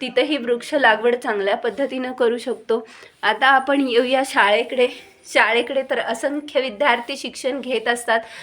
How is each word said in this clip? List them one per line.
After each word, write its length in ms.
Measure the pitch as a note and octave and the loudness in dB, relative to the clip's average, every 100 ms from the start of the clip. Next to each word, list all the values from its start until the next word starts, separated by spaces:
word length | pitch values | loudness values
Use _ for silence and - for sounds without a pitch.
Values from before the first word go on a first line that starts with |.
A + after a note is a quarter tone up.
तिथंही 360 | B3+ B3 D4 C#4+ | -4 0 0 0
वृक्ष 380 | A#3 A#3+ - | -2 -4 -2
लागवड 360 | D4+ A#3+ G#3+ A#3+ A#3+ | 2 4 4 2 0
चांगल्या 340 | B3 G#3 G3 A3+ | -2 -2 0 -2
पद्धतीनं 560 | A#3+ G3 - C4 B3+ | -2 -4 -4 -4 -6
करू 260 | B3+ A#3 A#3+ | 0 0 0
शकतो. 500 | B3+ G#3+ - A#3 - - - - | -4 -6 -4 -4 -4 -20 -20 -4
आता 240 | G3+ A3 C4+ | 0 4 6
आपण 340 | C4+ C4+ C#4 C4 | 4 4 0 2
येऊया 340 | A#3 B3+ C4 C4+ | 2 2 2 0
शाळेकडे. 600 | C4+ G3+ A3 A#3+ B3 B3+ - - _ - | 2 4 4 0 0 0 0 -20 _ -2
शाळेकडे 500 | C4+ A3 A#3 A#3+ C4+ C4 | 2 2 2 0 -2 -2
तर 80 | B3 | -2
असंख्य 640 | - A#3+ C#4+ D4 D4 C#4+ | -2 -4 -4 -4 -4 -4
विद्यार्थी 560 | C4 G3+ C#4+ A#3+ A#3+ C4+ | -2 0 0 0 -2 -8
शिक्षण 440 | C4 - C4 C#4 | -10 -8 -6 -6
घेत 280 | B3 A3+ A#3+ | -4 -4 -2
असतात 320 | A#3+ A#3+ A3+ - - | -2 0 -2 -2 -16